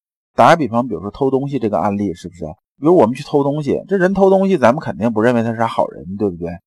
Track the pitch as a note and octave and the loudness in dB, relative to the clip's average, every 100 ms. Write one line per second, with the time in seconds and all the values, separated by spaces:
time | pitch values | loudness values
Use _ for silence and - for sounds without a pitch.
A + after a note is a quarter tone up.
0 | _ _ _ - B2 E3 B2 A#2 B2+ E2 | _ _ _ 4 4 4 2 -2 -2 -6
1 | G2+ - C3+ C3 C#3 C#3 G#2+ G2 G#2 G2+ | -8 -2 0 0 -2 -4 -2 0 -2 -2
2 | G2+ E2 F2 F2 D#2 - _ _ D3 F3+ | -4 -6 -12 -12 -14 -14 _ _ 2 4
3 | A2+ C#3 - D3 C#3+ D3+ C#3 D2+ - G3 | 4 2 -4 -2 0 -2 -2 -4 -2 0
4 | F3+ F#3+ G3 F#3+ F#3+ F3+ A#2 D3+ C#3 G2 | 0 2 4 4 2 2 2 2 -4 -4
5 | A#2 G#2+ A#2 A#2+ A2+ A2+ A2+ - - - | -2 0 0 0 -2 -2 -2 -2 -4 -6
6 | D#2 G2+ G#2 E2+ E2+ F2 | -12 -4 -4 -4 -10 -10